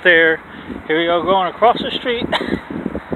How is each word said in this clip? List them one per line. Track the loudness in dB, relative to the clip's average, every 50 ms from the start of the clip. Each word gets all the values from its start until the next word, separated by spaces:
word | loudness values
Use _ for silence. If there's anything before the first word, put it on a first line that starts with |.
| 2
there. | 4 6 6 6 4 2 0 -4 -12 -18 -16 -14 -12 -12 -10 -6 -2
Here | -2 0
we | 0
go, | 0 0 0
going | 2 2 2 2 2 -2 -2
across | 2 4 4 4 2
the | -2 -6
street. | -6 -6 -4 -4 -4 -4 -4 -4
<laughs> | -4 -4 -4 -4 -4 -6 -6 -8 -10 -8 -8 -6 -8 -8 -8 -6 -6